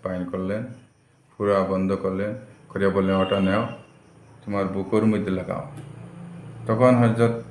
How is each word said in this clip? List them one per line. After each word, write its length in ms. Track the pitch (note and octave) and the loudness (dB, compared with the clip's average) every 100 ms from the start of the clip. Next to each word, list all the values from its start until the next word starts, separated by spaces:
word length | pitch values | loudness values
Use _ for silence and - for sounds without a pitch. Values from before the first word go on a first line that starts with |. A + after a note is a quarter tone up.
পাইন 280 | F#2+ F2+ F2 | -8 -6 -6
করলেন, 320 | F#2+ F#2 G#2+ B2 - - _ _ _ _ _ | -6 -4 -6 -8 -14 -20 _ _ _ _ _
পুরা 240 | G2+ G2 | 2 2
বন্ধ 300 | F#2 F#2+ F#2+ | 2 0 0
করলেন, 420 | F#2+ F#2+ F#2 G#2 - - - - | 0 -2 -2 -4 -6 -14 -20 -10
করিয়া 220 | G2 G2 | 0 2
বললেন, 260 | F#2+ F#2+ F#2+ | 2 2 2
"ওটা 240 | F#2+ G2 | 2 2
নেও, 260 | F#2+ G2+ B2 - - - _ - - - | 2 2 -2 -8 -18 -20 _ -20 -20 -16
তোমার 200 | - G2+ | -6 -2
বুকুর 420 | F#2+ G2 F#2 A2 A2 | -2 -4 0 2 4
মধ্যে 240 | G#2 F#2+ | 2 0
লাগাও।" 400 | F#2 - F#2 - - - - - - - - - - - | -4 -4 -6 -8 -14 -16 -18 -18 -16 -16 -16 -16 -12 -2
তখন 280 | A2+ B2+ | 4 6
হযরত 360 | B2 A#2 A2+ A#2 A2+ - | 6 4 4 2 0 -8